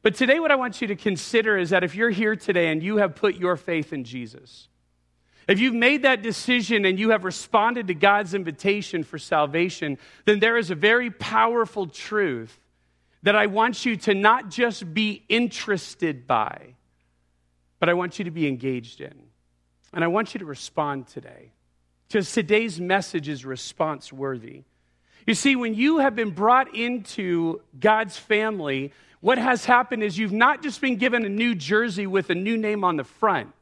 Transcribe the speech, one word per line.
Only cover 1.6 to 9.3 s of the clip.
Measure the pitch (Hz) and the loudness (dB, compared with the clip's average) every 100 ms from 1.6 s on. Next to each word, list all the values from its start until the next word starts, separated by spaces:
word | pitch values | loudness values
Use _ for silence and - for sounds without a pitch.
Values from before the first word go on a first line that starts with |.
| 175 | 2
that | 185 180 | 2 0
if | 175 | 0
you're | 233 | -2
here | 190 220 214 | 0 0 -2
today | - 180 165 | 0 2 2
and | 160 | 0
you | 175 214 | 0 0
have | 196 - | 0 0
put | 208 180 | -2 0
your | 180 175 | -2 -2
faith | - 165 151 | -2 -4 -4
in | 147 | -8
Jesus, | 117 127 117 127 131 - _ _ _ _ _ _ _ _ - | -10 -10 -12 -16 -20 -20 _ _ _ _ _ _ _ _ 0
if | 190 | 2
you've | 254 | 2
made | 233 240 294 | 4 2 4
that | 269 247 | 2 2
decision | 220 - - 247 190 226 | -2 -6 0 0 2 2
and | 190 185 | 2 2
you | 220 | 2
have | 220 | 2
responded | 185 - - 220 220 240 196 | 0 -10 0 2 2 0 -4
to | |
God's | 165 196 202 196 | 2 4 4 0
invitation | 196 170 147 196 208 - 175 151 | -4 -6 -4 -2 -2 -2 -6 -6
for | 156 | -10
salvation, | - | -2